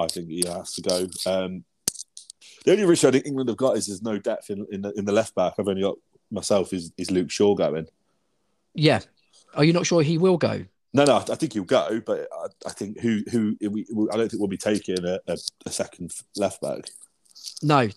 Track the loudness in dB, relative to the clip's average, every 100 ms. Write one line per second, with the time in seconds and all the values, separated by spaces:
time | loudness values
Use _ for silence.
0 | -4 -4 -8 -2 -2 -2 -10 -6 -2 -2
1 | -2 -4 -2 -2 -2 -8 -14 _ -8 -8
2 | -18 -20 -20 -20 -20 -2 4 4 6 6
3 | 6 4 0 -4 -2 0 0 0 -4 -6
4 | -4 -4 -4 -6 -8 -10 -8 -8 -6 -4
5 | 2 2 2 0 0 0 -2 0 -2 -4
6 | _ _ _ -8 0 0 2 -4 -8 -10
7 | -2 0 -2 2 2 4 0 -2 -8 _
8 | _ _ _ _ _ _ _ 2 4 4
9 | -2 _ _ _ _ 2 4 4 2 2
10 | 2 2 2 2 0 -2 -8 _ _ 4
11 | 6 6 2 -4 -2 -4 2 2 2 -4
12 | -2 -4 -4 -10 -12 -10 -14 -10 -10 -4
13 | 0 0 0 0 0 -2 -4 -4 -4 -2
14 | 0 0 -2 -2 -4 -2 -2 -2 -2 -4
15 | -2 -4 -4 -8 -8 -14 -10 -6 -8 -8
16 | -14 -14 -14 -4 -4 -4 -8 -8 -12 -20
17 | -20 _ _ -20 -18 -6 2 4 2